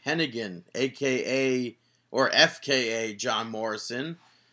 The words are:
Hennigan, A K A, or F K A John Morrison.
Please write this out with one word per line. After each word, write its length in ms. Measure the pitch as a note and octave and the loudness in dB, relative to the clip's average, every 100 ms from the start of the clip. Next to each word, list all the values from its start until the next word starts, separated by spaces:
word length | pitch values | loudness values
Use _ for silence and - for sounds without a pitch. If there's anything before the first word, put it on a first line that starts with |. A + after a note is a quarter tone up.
Hennigan, 580 | - D#3+ D#3 A#2 G#2+ F2 - | -4 0 0 -2 -6 -8 -10
A 140 | - C3+ | -2 -2
K 360 | - C#3 B2+ | 0 0 0
A, 520 | - C3 C3 B2+ B2 - _ _ _ | 0 0 2 2 -2 -8 _ _ _
or 200 | A#2 C3 | 2 4
F 280 | A#2+ E3 - | 6 6 4
K 500 | - C3+ A#2 A2+ A2+ | -2 0 0 -2 -4
A 40 | |
John 360 | G#2 B2 A2 A2+ | -4 -2 -2 -2
Morrison. 640 | A2 A2 G#2+ - A#2+ D3+ E3+ _ _ _ | -4 -4 -6 -6 -6 -6 -10 _ _ _